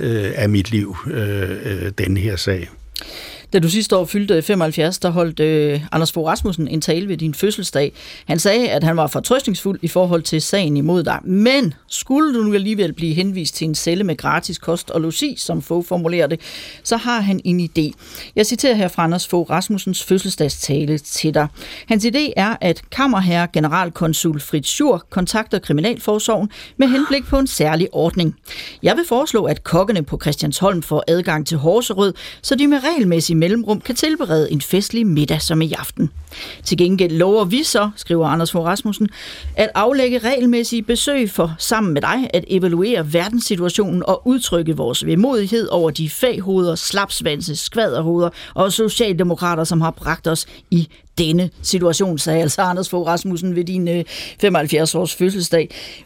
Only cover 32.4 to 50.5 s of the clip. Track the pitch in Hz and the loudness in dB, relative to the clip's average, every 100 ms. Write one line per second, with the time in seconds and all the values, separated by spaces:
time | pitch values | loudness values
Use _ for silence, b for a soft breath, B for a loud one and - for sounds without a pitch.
32.4 | - 269 285 285 277 330 190 165 156 165 | -2 2 4 4 2 2 4 2 2 2
33.4 | 170 233 208 208 - 240 311 311 226 156 | 4 2 0 -2 -2 -2 0 0 0 2
34.4 | 151 147 - 185 208 226 220 151 143 156 | 2 0 0 0 0 0 2 2 2 0
35.4 | - 160 160 - - - 151 - B B | 0 0 0 -2 -8 -4 -4 -4 B B
36.4 | B B - 156 180 185 175 160 185 214 | B B -2 2 4 4 2 4 4 4
37.4 | 185 247 320 220 208 - - 170 156 160 | 4 2 2 0 0 -4 -2 2 2 2
38.4 | 165 180 165 196 214 202 208 B B B | 0 0 0 -2 -2 -2 -2 B B B
39.4 | B - 214 - 226 277 254 240 226 269 | B 0 0 2 2 4 2 0 0 2
40.4 | 240 240 226 233 220 233 - 285 214 - | 4 2 0 -2 -2 0 0 0 0 0
41.4 | 170 160 - 220 202 147 143 226 262 180 | -2 -2 -2 0 2 0 0 0 0 -2
42.4 | - 185 180 170 202 185 151 165 190 233 | 0 0 2 2 2 0 0 0 0 -2
43.4 | - 185 175 - 196 180 - 185 247 254 | 0 0 0 0 0 0 0 0 2 0
44.4 | - 175 160 151 117 131 151 165 254 247 | 0 0 0 -2 -2 -2 2 4 4 2
45.4 | 196 233 208 175 160 151 156 - 254 180 | 2 0 0 2 2 0 -4 0 0 0
46.4 | 185 190 175 165 - 196 196 - 165 147 | 0 2 2 0 -2 -2 -2 -2 -2 -4
47.4 | 170 147 - 233 208 127 160 170 170 B | -4 -6 -4 0 0 0 0 2 0 B
48.4 | B - 190 180 220 - 220 175 180 165 | B 0 0 2 0 2 0 2 0 0
49.4 | 175 165 160 170 160 - - 160 165 160 | 0 0 0 2 0 -2 -4 -2 -2 -2
50.4 | - | -4